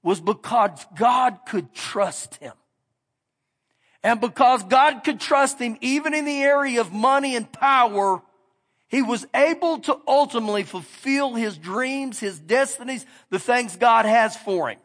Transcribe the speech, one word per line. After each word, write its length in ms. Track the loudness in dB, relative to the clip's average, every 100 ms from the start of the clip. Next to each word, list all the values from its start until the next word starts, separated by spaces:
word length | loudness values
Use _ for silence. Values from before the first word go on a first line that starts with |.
was 180 | -2 -2
because 640 | -2 -4 -2 0 0 -2 -20
God 440 | 0 2 2 0 -4 -8
could 260 | -8 -8
trust 600 | -14 -8 -4 -4 -4 -16
him. 180 | -18 -20 -20 _ _ _ _ _ _ _ _ _ _ _ _ _ _
And 180 | 0 0
because 420 | -2 4 4 4
God 400 | 2 4 4 2
could 160 | -6 -6
trust 380 | 0 2 2 -2
him, 200 | -8 -6
even 320 | -4 -2 -2
in 140 | -4 -4
the 160 | 0
area 400 | 2 2 2 -2
of 100 | -2
money 440 | 0 2 2 0 -4
and 140 | -8
power, 680 | -2 2 4 2 2 0 -2 _ _ _ _ _ _ _
he 120 | -2
was 260 | 0 -2 -2
able 460 | 2 2 2 -2 -2
to 200 | -4 -4 2
ultimately 580 | 2 2 -2 -2 -4
fulfill 680 | -4 -12 -16 -10 -4 -2 -2
his 220 | -2 -4 -6
dreams, 600 | -8 -6 -4 -6 -8 -8
his 200 | -10 -10
destinies, 680 | -2 0 0 -4 -10 -10 -12 -20 _
the 80 | -6
things 380 | 0 0 0 2
God 260 | 4 4
has 320 | 4 4 2 -2
for 320 | -4 -2 -4
him. 100 | -6